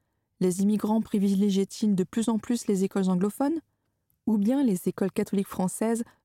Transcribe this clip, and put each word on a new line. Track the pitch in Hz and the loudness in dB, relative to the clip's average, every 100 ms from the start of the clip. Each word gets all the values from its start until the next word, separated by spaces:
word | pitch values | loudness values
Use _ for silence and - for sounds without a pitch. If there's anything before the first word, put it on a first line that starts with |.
| _ _ _ - | _ _ _ -2
Les | 185 180 | 0 2
immigrants | 202 214 208 220 | 0 0 0 -2
privilégiaient-ils | - 208 196 196 208 190 190 - 214 | 0 0 2 2 2 2 -2 -2 0
de | 185 | 0
plus | 185 226 226 | 0 -2 0
en | 220 | -2
plus | - 240 - | -2 -4 0
les | 190 | 0
écoles | 190 202 185 | 0 0 0
anglophones ? | 180 208 - 277 330 - _ _ _ _ _ - | 2 0 0 -2 -2 -8 _ _ _ _ _ -2
Ou | 214 | 0
bien | 202 277 | 2 2
les | 254 180 185 | 2 0 -2
écoles | - 196 | -2 -2
catholiques | - 208 202 190 | -2 -2 -2 -2
françaises | - 185 - 220 233 - _ | -2 -4 -2 -2 -2 -6 _